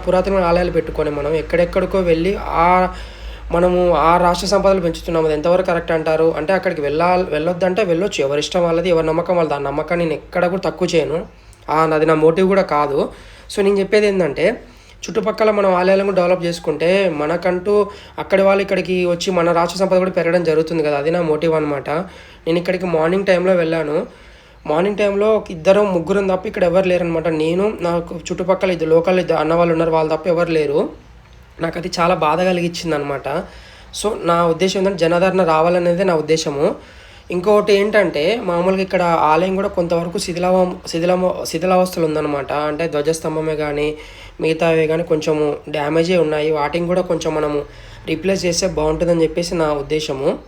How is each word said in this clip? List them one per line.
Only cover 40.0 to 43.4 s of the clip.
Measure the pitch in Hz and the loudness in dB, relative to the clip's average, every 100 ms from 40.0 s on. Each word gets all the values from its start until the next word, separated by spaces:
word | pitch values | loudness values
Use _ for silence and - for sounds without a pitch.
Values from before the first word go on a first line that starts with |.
| 170 185 | -2 -6
శిథిలావ-, | 185 170 180 185 180 185 - | -6 -4 0 2 0 -2 -8
శిథిలమ-, | 170 175 185 180 - - | -4 0 0 0 -2 -6
శిథిలావస్థలు | 165 185 185 185 180 160 | -4 0 2 0 0 -2
ఉందన్నమాట. | 151 147 143 135 | -2 -2 -4 -4
అంటే | 143 151 151 170 | -4 -4 -4 -4
ధ్వజస్తంభమే | 147 147 160 170 156 | -2 -2 -2 -4 -4